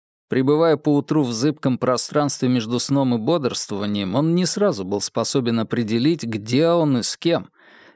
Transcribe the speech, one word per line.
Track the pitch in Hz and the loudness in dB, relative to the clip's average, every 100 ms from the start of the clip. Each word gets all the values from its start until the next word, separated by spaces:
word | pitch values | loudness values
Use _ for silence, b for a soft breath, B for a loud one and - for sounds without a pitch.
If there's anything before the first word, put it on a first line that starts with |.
| _ _ _ | _ _ _
Пребывая | 131 131 151 165 147 | 0 2 4 4 2
поутру | 151 143 - 151 | 2 0 2 0
в | 127 | 0
зыбком | 113 147 147 135 120 | 0 -2 0 -2 0
пространстве | 127 123 - 151 147 - 127 | 0 -2 -2 -2 -2 0 0
между | 127 110 120 | 0 0 -2
сном | - 139 135 120 | 0 0 2 0
и | |
бодрствованием, | 113 170 123 - - 101 104 101 98 113 | 0 0 0 -4 -6 -4 -4 -2 -2 0
он | 160 175 | 2 2
не | 180 | 0
сразу | - 208 113 | 0 0 0
был | 92 101 | -4 -4
способен | - - 110 143 117 117 | -4 -2 -2 0 0 0
определить, | 107 117 110 113 139 170 | -2 -2 0 0 2 0
где | 120 113 107 127 165 | -2 -6 -2 0 2
он | 170 151 127 | 2 2 0
и | |
с | 98 - | -2 -4
кем, | 170 156 - B B B B | -2 -2 -4 B B B B